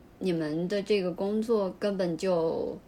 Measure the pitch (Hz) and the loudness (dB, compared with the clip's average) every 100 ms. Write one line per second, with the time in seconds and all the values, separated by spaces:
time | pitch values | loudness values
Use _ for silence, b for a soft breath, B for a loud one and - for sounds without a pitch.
0 | - - 185 165 151 156 175 202 196 208 | -20 -6 -2 0 0 -2 0 -2 2 2
1 | 180 170 196 214 220 220 190 185 208 196 | 2 -2 -2 0 2 2 0 -2 -2 0
2 | 180 160 190 175 165 147 - - | 0 0 2 2 2 0 -4 -6